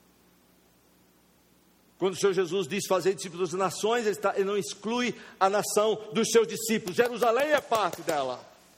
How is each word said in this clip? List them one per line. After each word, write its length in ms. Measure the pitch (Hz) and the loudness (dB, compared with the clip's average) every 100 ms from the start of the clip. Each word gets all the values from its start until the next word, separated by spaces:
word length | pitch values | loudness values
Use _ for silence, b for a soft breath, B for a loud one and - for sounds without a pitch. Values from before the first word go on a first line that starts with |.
| _ _ _ _ _ _ _ _ _ _ _ _ _ _ _ _ _ _ _ - | _ _ _ _ _ _ _ _ _ _ _ _ _ _ _ _ _ _ _ -4
Quando 140 | 185 | -2
o 40 | 175 | 2
Senhor 160 | 202 | 2
Jesus 340 | 180 175 196 165 | 2 0 -2 -2
diz, 200 | 196 - | -4 0
"Fazer 260 | 185 175 | 2 2
discípulos 380 | 196 147 165 180 | -2 -6 -6 -4
das 80 | 185 | -2
nações", 480 | 185 - 214 240 214 | -2 -2 0 0 0
ele 80 | 185 | 0
está, 180 | 202 196 | -2 0
ele 100 | 196 | 0
não 120 | 208 | 0
exclui 560 | - - 214 240 240 - B B | -4 -8 -4 -2 -2 -4 B B
a 100 | 190 | 2
nação 520 | 202 - 208 214 196 - | 2 0 2 2 0 -2
dos 180 | 196 220 | -2 4
seus 160 | 233 220 | 4 4
discípulos. 480 | 202 - 220 - 165 | -2 -2 -2 -2 0
Jerusalém 560 | 240 233 240 233 302 | 0 2 2 2 2
é 100 | 285 | 2
parte 400 | - 226 180 - | 2 0 0 -2
dela. 420 | 165 147 131 123 - - - | -4 -2 -2 -6 -12 -20 -20